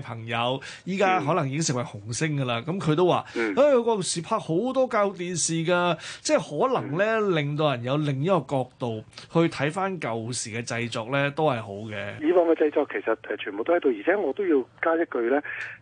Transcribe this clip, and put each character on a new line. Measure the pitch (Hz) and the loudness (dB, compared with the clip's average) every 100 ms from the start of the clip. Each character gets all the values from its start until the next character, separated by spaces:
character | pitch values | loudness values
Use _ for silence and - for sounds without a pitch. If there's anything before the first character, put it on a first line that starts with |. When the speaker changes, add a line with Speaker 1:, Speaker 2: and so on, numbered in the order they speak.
| 139 | -4
Speaker 1:
朋 | 117 113 | -10 -6
友， | 117 123 135 - - | -2 0 -2 -6 -12
依 | 180 190 | -8 0
家 | 190 185 | 2 2
可 | 143 175 | 2 0
能 | 135 | 0
已 | |
經 | 139 | -2
成 | 160 123 | -2 -2
為 | |
紅 | 117 104 104 120 | -4 -10 -10 -4
星 | 156 143 | -2 -2
㗎 | 127 | -2
啦。 | 117 131 | -2 -4
Speaker 2:
嗯。 | 190 | -4
Speaker 1:
噉 | 160 | 0
佢 | 151 | 4
都 | 180 | 4
話， | 127 - - | 4 0 -2
Speaker 2:
嗯。 | 226 - | 0 4
Speaker 1:
「誒， | 294 254 | 6 6
嗰 | 233 220 | 2 0
時 | 180 175 | -2 -4
拍 | 165 220 | -2 -4
好 | 151 165 247 | -2 -2 0
多 | 262 254 | 0 0
教 | 220 202 | 2 0
育 | |
電 | 175 180 180 | -2 -6 -4
視 | - 165 160 | -2 0 2
㗎。」 | 180 175 160 - - | 2 2 0 -4 -10
即 | - | 0
係 | 294 165 151 254 | 0 0 0 0
可 | 220 | 0
能 | 127 151 | -2 0
呢， | 214 | 2
Speaker 2:
嗯。 | 220 208 165 | 2 2 2
Speaker 1:
令 | 143 147 | 0 2
到 | 151 | 2
人 | 123 | 0
有 | 120 147 | 0 0
另 | 147 131 | 0 0
一 | 160 | 2
個 | 180 - | 2 2
角 | 139 123 - | -2 -2 -4
度 | 123 110 - - - | -4 -4 -8 -18 -2
去 | 165 | 2
睇 | 165 - 139 | 2 2 -2
返 | 185 190 180 | 0 -4 -2
舊 | 143 113 113 | -4 -4 -4
時 | 123 113 | -6 -6
嘅 | 110 117 | -6 -4
製 | 117 117 | -4 -4
作 | 117 113 | -4 -2
呢， | 139 139 | 0 0
都 | 139 156 | 2 2
係 | 120 | 0
好 | 107 101 110 | -4 -8 -8
嘅。 | 104 101 101 151 | -8 -8 -2 2
Speaker 2:
以 | |
往 | 180 165 | 4 6
嘅 | 160 | 4
製 | 156 | 4
作 | 151 139 | 2 0
其 | 107 | -2
實， | 113 110 - | -2 -2 -2
呃， | 107 | -8
全 | - 101 | -6 -6
部 | |
都 | 120 170 | 0 2
喺 | |
度， | 147 | 2
而 | 107 | 0
且 | 160 208 | 0 0
我 | 156 | 0
都 | 131 190 | -2 2
要 | 143 117 - | 2 0 -4
加 | 170 165 | 0 0
一 | 165 | 0
句 | 127 120 | -2 0
呢， | 139 - - - - | 0 0 -8 -12 -6